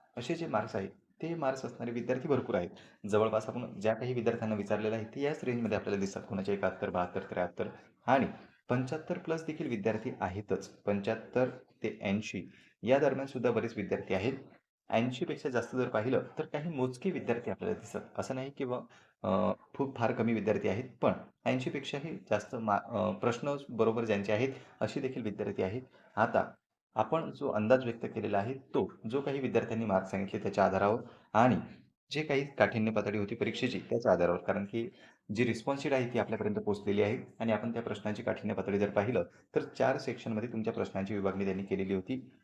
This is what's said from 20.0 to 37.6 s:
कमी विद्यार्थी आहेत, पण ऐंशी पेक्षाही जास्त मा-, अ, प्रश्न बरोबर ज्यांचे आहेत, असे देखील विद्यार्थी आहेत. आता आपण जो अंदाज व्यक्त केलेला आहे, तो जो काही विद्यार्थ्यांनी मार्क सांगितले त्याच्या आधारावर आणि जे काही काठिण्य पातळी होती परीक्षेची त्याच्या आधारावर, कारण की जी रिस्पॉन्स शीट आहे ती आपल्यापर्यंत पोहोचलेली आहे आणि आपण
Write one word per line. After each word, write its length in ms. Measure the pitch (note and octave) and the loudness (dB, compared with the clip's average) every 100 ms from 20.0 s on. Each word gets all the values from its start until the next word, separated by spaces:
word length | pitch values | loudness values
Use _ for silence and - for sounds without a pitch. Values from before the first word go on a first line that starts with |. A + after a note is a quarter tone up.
| A2+ | 0
कमी 220 | A#2 A2+ | 2 2
विद्यार्थी 340 | A2 G2+ G2+ G2+ | 2 2 2 2
आहेत, 160 | G2 C3 - | -2 -4 0
पण 120 | C3 F2 - _ A#2+ | 0 0 -6 _ 0
ऐंशी 240 | B2+ B2+ | 0 0
पेक्षाही 460 | C#3+ - C#3+ D#3+ F#3+ | -4 -6 -6 -6 -8
जास्त 400 | - G#2 - B2 | -2 -2 -2 -4
मा-, 300 | A2 G2+ - | 2 0 0
अ, 260 | A2 G2 | 0 0
प्रश्न 440 | G2 A#2 A#2 D3 C#3+ C#3+ | 2 0 0 -2 -4 -4
बरोबर 360 | A#2 A#2 A2+ A2+ | 2 2 4 2
ज्यांचे 280 | G2+ G2 | 0 2
आहेत, 200 | G#2+ C3+ C3+ - - | 2 2 -2 -12 -4
असे 180 | A2 D3 | -2 -2
देखील 240 | C3 C3 | -4 -2
विद्यार्थी 400 | A2 G2+ G#2+ G2+ | -4 -2 -4 0
आहेत. 180 | F#2+ A#2 C3 - - - | -2 -2 -10 -20 -6 0
आता 360 | A#2 G#2+ F2+ - _ _ _ - | 4 4 0 -6 _ _ _ -2
आपण 360 | - D#3+ - | 0 0 -2
जो 200 | - C#3 | -4 -2
अंदाज 320 | G#2+ G#2+ B2+ | 2 6 6
व्यक्त 220 | A#2+ A2+ A#2 | 4 -4 -4
केलेला 320 | A2+ G#2 G2+ | -4 0 0
आहे, 160 | G#2+ | 0
तो 400 | C3+ - C#3+ F#2+ - A2+ | -6 -2 0 0 -4 -4
जो 100 | C3+ | -2
काही 180 | C#3+ C#3 | -2 -2
विद्यार्थ्यांनी 460 | B2+ A2 G#2+ A2+ A2 | 2 2 2 -2 2
मार्क 220 | F#2+ F#2+ | 2 2
सांगितले 320 | G2 F#2+ G#2+ | -4 -4 -4
त्याच्या 220 | G2+ G2+ F#2+ | 0 4 4
आधारावर 360 | F#2+ G2+ A#2+ - - _ | 6 4 2 -2 -18 _
आणि 220 | G#2+ B2+ F#2+ - - - _ - | 4 6 4 -2 -14 -20 _ -8
जे 120 | D3 | -4
काही 220 | D#3 C#3 C#3 | 0 0 0
काठिण्य 460 | - G2+ A2+ A2 | 4 4 4 0
पातळी 260 | G#2+ G#2 G#2+ | 0 0 -2
होती 180 | G2+ A#2+ | -2 -2
परीक्षेची 440 | - - B2+ F#2 | -2 0 -2 -2
त्याच्या 320 | - A#2 A2+ | -2 0 4
आधारावर, 260 | F2+ F2 F2 | 6 4 2
कारण 280 | - G2 G2+ | 0 -2 0
की 240 | A#2 A#2 - - _ - G#2+ | -4 -4 -8 -20 _ -6 0
जी 100 | A#2+ | 2
रिस्पॉन्स 380 | A2 - C#3 | 0 -2 -2
शीट 100 | D3+ | 0
आहे 200 | C3+ A#2+ | 0 2
ती 60 | A#2+ | 0
आपल्यापर्यंत 360 | G2+ G#2+ G#2 G#2 | 0 0 0 0
पोहोचलेली 460 | G#2 G2+ G#2+ G2+ | 0 -2 2 4
आहे 340 | G#2 C3 - - | 4 2 -6 -4
आणि 120 | A2+ | 0
आपण 220 | G#2+ | 0